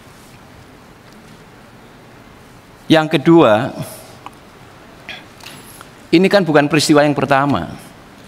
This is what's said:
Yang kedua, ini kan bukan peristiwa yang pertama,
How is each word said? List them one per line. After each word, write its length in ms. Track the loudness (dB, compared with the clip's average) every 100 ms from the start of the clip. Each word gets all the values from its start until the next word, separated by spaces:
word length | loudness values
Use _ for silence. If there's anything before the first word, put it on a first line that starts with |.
| -20 -20 -20 -20 -20 -20 -20 -20 -20 -20 -20 -20 -20 -20 -20 -20 -20 -20 -20 -20 -20 -20 -20 -20 -20 -20 -20 -12 -2
Yang 240 | -2 0 -2
kedua, 560 | 2 4 4 2 -2 -10 -16 -18 -20 -20 -20 -20 -20 -20 -20 -20 -20 -20 -20 -20 -20 -20 -20 -20 -20 -20 -20 -20 -2
ini 160 | 0 2
kan 160 | 0
bukan 240 | 2 0 2
peristiwa 320 | 0 2 2
yang 160 | 2 0
pertama, 560 | -2 0 0 -4 -6 -14 -20 -20 -20 -20